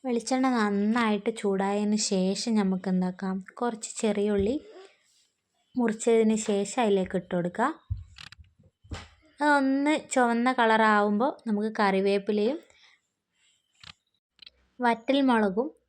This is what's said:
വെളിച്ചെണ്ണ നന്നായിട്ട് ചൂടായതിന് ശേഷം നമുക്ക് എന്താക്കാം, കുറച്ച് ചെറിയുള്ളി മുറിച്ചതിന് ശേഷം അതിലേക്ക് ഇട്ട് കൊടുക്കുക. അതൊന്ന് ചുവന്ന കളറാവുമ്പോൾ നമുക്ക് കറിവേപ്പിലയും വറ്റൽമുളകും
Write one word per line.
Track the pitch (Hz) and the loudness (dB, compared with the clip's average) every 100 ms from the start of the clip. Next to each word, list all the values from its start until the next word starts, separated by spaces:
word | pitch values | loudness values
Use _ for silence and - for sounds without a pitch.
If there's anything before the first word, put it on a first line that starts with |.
വെളിച്ചെണ്ണ | 262 233 220 262 262 | -2 -4 -2 0 0
നന്നായിട്ട് | 247 208 202 208 233 226 214 208 226 | 0 0 0 0 2 2 0 -2 -4
ചൂടായതിന് | 202 196 196 202 208 214 | -2 0 0 -2 0 -2
ശേഷം | - 190 185 196 240 | 0 0 0 -2 -2
നമുക്ക് | 214 196 185 185 | 0 0 -2 0
എന്താക്കാം, | 185 180 185 190 190 190 | 0 -2 -4 -6 -8 -10
കുറച്ച് | - 240 226 - - | -6 -6 -6 -12 -4
ചെറിയുള്ളി | 220 208 208 202 196 294 - 359 381 _ _ _ _ _ _ _ _ | -2 0 0 0 0 -4 -8 -20 -20 _ _ _ _ _ _ _ _
മുറിച്ചതിന് | - 233 214 - 226 220 214 | -4 -2 -2 2 4 4 2
ശേഷം | - 202 202 - | 0 -2 -2 -2
അതിലേക്ക് | 226 196 185 185 | 2 2 0 -4
ഇട്ട് | 180 | -4
കൊടുക്കുക. | 180 175 185 247 320 _ - - - - - - _ _ _ - - - _ _ _ | -4 -4 -2 -4 -4 _ -12 -12 -20 -20 -20 -20 _ _ _ -16 -16 -16 _ _ _
അതൊന്ന് | 294 285 269 269 285 302 294 | 2 4 2 0 2 0 0
ചുവന്ന | 262 240 233 247 | 0 2 2 0
കളറാവുമ്പോൾ | 254 226 220 220 208 208 208 262 - | 2 2 4 4 4 2 0 -2 -4
നമുക്ക് | - 208 220 | -4 -2 -4
കറിവേപ്പിലയും | 220 202 190 196 202 196 208 214 320 - _ _ _ _ _ _ _ _ _ _ _ - - _ _ _ _ - _ _ _ | 0 0 2 2 0 0 -2 -2 -4 -10 _ _ _ _ _ _ _ _ _ _ _ -20 -20 _ _ _ _ -20 _ _ _
വറ്റൽമുളകും | 247 233 233 277 269 233 208 190 285 - | 0 0 0 2 4 2 2 0 -4 -8